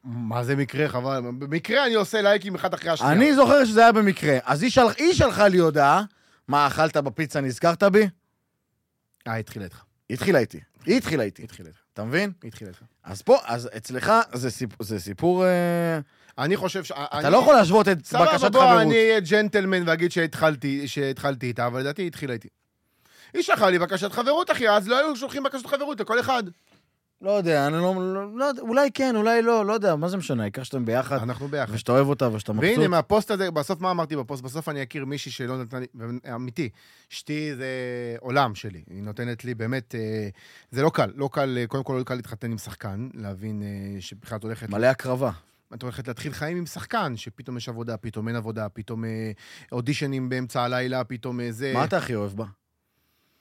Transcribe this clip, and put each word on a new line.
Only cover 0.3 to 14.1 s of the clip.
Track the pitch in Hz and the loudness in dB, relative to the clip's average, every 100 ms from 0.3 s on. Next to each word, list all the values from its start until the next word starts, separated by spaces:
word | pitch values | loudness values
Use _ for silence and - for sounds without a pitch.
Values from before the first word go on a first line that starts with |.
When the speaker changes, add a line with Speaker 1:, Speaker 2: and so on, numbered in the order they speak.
| 117 | -4
Speaker 1:
זה | 120 139 | -2 -2
מקרה, | 139 135 151 | -2 -2 -2
חבל? | 127 127 135 120 123 | -2 -4 -4 -6 -10
במקרה | 143 160 - 247 262 | -6 -6 0 0 2
אני | |
עושה | 226 196 220 | 2 0 2
לייקים | 202 208 196 180 | 4 4 0 -4
אחד | 190 | -4
אחרי | 180 170 | -4 -2
השנייה. | 160 131 | 2 4
Speaker 2:
אני | 170 285 277 | 6 6 6
זוכר | 262 285 247 | 8 6 6
שזה | 220 | 8
היה | 233 | 8
במקרה. | 220 202 175 151 131 | 8 4 2 2 0
אז | 123 143 | 2 0
היא | 233 | 2
של-, | 262 233 214 | 4 4 4
היא | 320 | 2
שלחה | 311 269 180 208 | 4 2 6 6
לי | 180 | 6
הודעה, | 165 143 139 175 208 _ _ _ - | 4 6 6 4 0 _ _ _ -2
"מה, | 143 143 | 2 2
אכלת | 151 156 156 | 4 2 2
בפיצה, | 139 110 156 151 | -2 -4 -4 -2
נזכרת | 135 120 170 170 | -4 0 0 4
בי?" | 202 196 202 - _ _ _ _ _ _ _ _ _ _ 117 | 4 6 4 -2 _ _ _ _ _ _ _ _ _ _ -8
Speaker 1:
אה, | 113 | -8
התחילה | 104 113 92 | -8 -12 -14
איתך. | - _ _ - | -16 _ _ -10
Speaker 2:
היא | 127 | -4
התחילה | 190 165 | 2 2
איתי. | 110 78 - _ - | 2 -6 -20 _ 0
היא | 240 | 0
התחילה | - 151 | 2 -2
איתי. | 107 - | -2 -6
Speaker 1:
התחילה | - - 82 | -18 -18 -20
איתך. | 80 _ | -20 _
Speaker 2:
אתה | - | -10
מבין? | 110 156 202 175 | -4 -2 -2 -6
Speaker 1:
התחילה | 117 - 101 | -18 -18 -18
איתך. | 90 120 _ | -20 -20 _
Speaker 2:
אז | - 101 | -14 -4
פה, | - 269 - | 4 4 4
אז | 120 120 113 | -6 -6 -12
אצלך | - 123 - | -10 -4 2